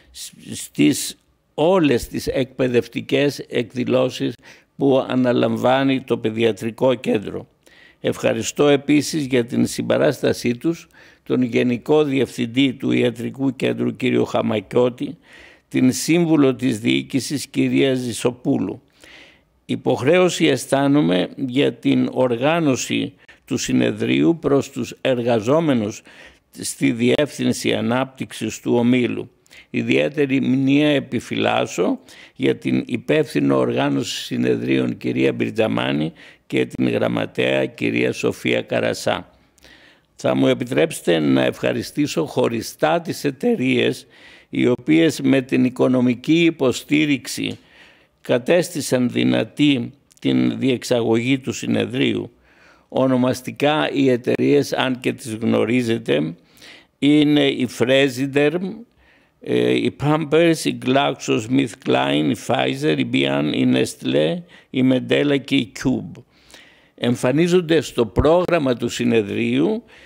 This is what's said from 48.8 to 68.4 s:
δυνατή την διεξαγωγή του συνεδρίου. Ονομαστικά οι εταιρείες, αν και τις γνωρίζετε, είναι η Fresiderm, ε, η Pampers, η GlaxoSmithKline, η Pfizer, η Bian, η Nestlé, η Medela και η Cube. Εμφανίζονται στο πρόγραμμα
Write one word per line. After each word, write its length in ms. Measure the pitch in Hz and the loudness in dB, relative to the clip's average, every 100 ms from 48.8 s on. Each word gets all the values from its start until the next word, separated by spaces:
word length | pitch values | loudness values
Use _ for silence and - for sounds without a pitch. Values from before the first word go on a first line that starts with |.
| 127 127 123 | -2 0 0
δυνατή 840 | 117 127 123 113 - 147 131 117 - _ _ | 0 0 0 -2 2 2 2 -2 -12 _ _
την 400 | 135 127 123 113 | 0 2 2 0
διεξαγωγή 800 | 127 120 - 123 117 113 123 135 | 0 -2 0 0 2 2 2 0
του 120 | 123 | -2
συνεδρίου. 800 | - 123 110 107 127 127 104 101 _ _ _ - _ _ | -6 -2 -2 -2 0 0 -2 -6 _ _ _ -20 _ _
Ονομαστικά 1040 | 135 131 127 127 127 - 113 143 151 143 | 0 2 2 2 0 -8 -2 0 2 0
οι 180 | 135 135 | 2 2
εταιρείες, 640 | 120 123 120 131 143 131 | 2 0 0 4 2 2
αν 260 | - 131 127 | -2 -2 -2
και 140 | 127 | -4
τις 220 | 113 113 110 | -6 -8 -4
γνωρίζετε, 1000 | 113 110 107 127 117 113 113 147 156 165 _ _ - - _ _ | 0 0 2 0 0 -2 0 -2 -2 -8 _ _ -20 -20 _ _
είναι 480 | 139 151 147 147 139 | 2 4 4 4 2
η 220 | 120 123 - | 0 -4 -2
Fresiderm, 880 | 120 135 139 123 139 139 147 175 185 226 233 _ _ _ _ _ | 2 4 2 0 -2 0 2 0 -6 -10 -16 _ _ _ _ _
ε, 300 | - 123 123 | -2 0 2
η 240 | 123 120 - | 2 0 0
Pampers, 520 | 147 156 147 156 170 160 | 0 0 2 4 4 2
η 140 | - 120 120 | -2 -2 0
GlaxoSmithKline, 1400 | 135 143 135 - 131 - 135 131 - - 127 139 147 151 | 2 2 -2 -2 -2 0 0 0 -4 0 0 2 0 0
η 60 | 123 - | -2 -2
Pfizer, 480 | 127 131 135 151 151 | 0 0 0 0 0
η 120 | 120 | 0
Bian, 380 | 131 135 139 147 | 0 0 0 -2
η 140 | 127 127 | 0 2
Nestlé, 640 | 127 - - 131 139 156 175 175 - _ | 2 0 -4 -2 0 0 -2 -8 -20 _
η 140 | 131 131 | 0 2
Medela 460 | 127 120 135 143 143 | 2 0 0 2 0
και 120 | 139 135 | 0 -2
η 160 | 127 - | -2 -4
Cube. 380 | 131 113 101 - - _ _ - - _ _ - | -2 -2 -4 -14 -20 _ _ -20 -20 _ _ -4
Εμφανίζονται 840 | 120 123 127 143 175 180 156 160 | -2 0 0 2 2 2 2 0
στο 240 | - - 110 | 2 -2 0
πρόγραμμα 720 | - 143 175 | 2 4 4